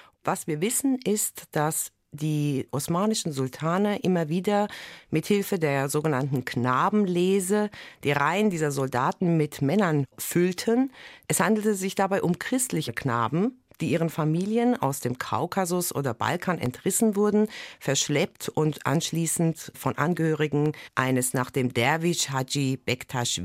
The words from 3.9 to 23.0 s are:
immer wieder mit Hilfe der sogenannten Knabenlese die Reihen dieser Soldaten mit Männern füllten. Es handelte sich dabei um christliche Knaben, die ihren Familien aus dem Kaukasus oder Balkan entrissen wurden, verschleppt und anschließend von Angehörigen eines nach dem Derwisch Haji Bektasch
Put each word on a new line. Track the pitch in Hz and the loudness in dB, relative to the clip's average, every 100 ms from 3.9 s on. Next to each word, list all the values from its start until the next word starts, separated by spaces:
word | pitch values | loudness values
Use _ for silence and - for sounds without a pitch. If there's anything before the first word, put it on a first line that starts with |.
| 202 | 0
immer | - 180 151 | 0 0 0
wieder | 175 180 208 208 - - - - | -2 2 2 0 -4 -16 -18 -4
mit | 156 - | -2 2
Hilfe | 208 196 196 | 0 2 0
der | 156 139 139 | 2 2 0
sogenannten | 151 156 131 139 131 | 0 0 0 0 -2
Knabenlese | - 123 123 127 180 214 190 175 185 196 185 208 208 - - - | -2 -2 2 2 2 2 2 2 4 2 2 0 0 -6 -20 -6
die | 139 | 0
Reihen | 143 147 190 214 | 2 2 2 2
dieser | 170 151 | 2 0
Soldaten | 139 135 123 147 - 180 165 | 0 0 2 0 2 2 2
mit | 151 - | 2 0
Männern | 139 196 180 151 135 - | 2 2 2 2 -2 -6
füllten. | - 170 180 180 - 240 269 - - - - | -2 2 2 0 0 2 0 -4 -20 -12 -2
Es | 160 | 0
handelte | 180 214 208 | 2 2 2
sich | 196 190 - | 0 -2 0
dabei | 190 196 | 0 2
um | 170 175 | 0 -2
christliche | - 254 - 165 123 | -2 -2 -2 -4 -4
Knaben, | - 135 117 113 160 233 254 _ - | -4 -2 0 0 0 -2 -4 _ -6
die | 160 | -2
ihren | 156 165 | 0 0
Familien | - 151 165 196 226 240 247 | 0 0 0 0 2 2 2
aus | 135 143 | -2 -2
dem | 127 123 | -4 -6
Kaukasus | - 107 170 196 175 180 175 139 | -4 -4 -2 -2 -2 -2 -2 -2
oder | 135 | -4
Balkan | 107 110 170 - 170 | -2 -2 0 -2 -2
entrissen | 123 - 190 - 220 202 | -4 -2 -2 2 2 2
wurden, | 208 208 214 - - - | 2 4 2 -2 -16 -8
verschleppt | - 139 - 143 190 - - | -2 0 0 0 0 -4 -6
und | - 156 - - | 0 0 0 0
anschließend | 139 - 160 165 - 165 - - | 0 0 -2 0 2 0 0 -8
von | - 135 120 | -6 -4 0
Angehörigen | 147 165 160 151 151 147 151 147 - - | 0 2 0 0 0 2 0 -2 -4 0
eines | 131 127 127 | 2 2 0
nach | 135 123 | -2 -2
dem | 139 127 | -2 0
Derwisch | 120 123 165 170 170 - | 2 2 2 0 0 -2
Haji | 135 135 143 135 131 | -2 -2 -2 0 -2
Bektasch | - 123 | -4 -6